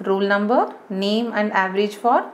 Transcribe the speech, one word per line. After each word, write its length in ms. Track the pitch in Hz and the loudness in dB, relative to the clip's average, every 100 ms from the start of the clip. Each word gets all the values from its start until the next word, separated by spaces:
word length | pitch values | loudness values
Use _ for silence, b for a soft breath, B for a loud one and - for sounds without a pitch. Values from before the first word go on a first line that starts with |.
roll 200 | 196 196 | -2 0
number, 540 | 202 202 208 262 403 - - | 2 2 2 2 0 -4 -8
name 440 | 190 202 214 233 | -4 0 0 -2
and 180 | 220 214 | -2 0
average 440 | 196 190 190 208 - | 0 0 0 -2 0
for 340 | 240 277 - | 2 2 0